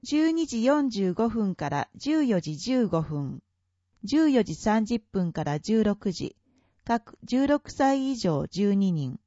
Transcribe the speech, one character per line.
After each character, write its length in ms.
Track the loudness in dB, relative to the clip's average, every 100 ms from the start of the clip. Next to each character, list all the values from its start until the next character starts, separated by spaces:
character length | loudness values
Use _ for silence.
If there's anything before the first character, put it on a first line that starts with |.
十 300 | -2 2 2
二 160 | 2 -2
時 160 | 0
四 260 | 2 2 2
十 240 | 0 -2
五 160 | 0 -2
分 240 | 0 -2
か 160 | -2 -4
ら 200 | -4 -6 -8
十 280 | -2 0
四 180 | 2 0
時 160 | -2 -8
十 300 | -2 0 2
五 160 | 0
分。 400 | -2 -6 -6 -10 _ _ _ _ _ _
十 240 | -2 2 4
四 120 | 4
時 120 | 2 -2
三 300 | 0 0 0
十 120 | -4
分 340 | _ -4 -2
か 120 | -2
ら 160 | -4 -4
十 240 | 0 2
六 280 | 2 0 -4
時。 240 | -4 -8 -10 _ _ _ _
各 360 | -4 -4 -4 -20
十 220 | -4 0 2
六 260 | 2 -2
歳 400 | 0 2 2 -2
以 40 | -2
上 320 | 0 0 -4
十 260 | -2 0
二 180 | 2 2
人。 280 | 0 -4 -8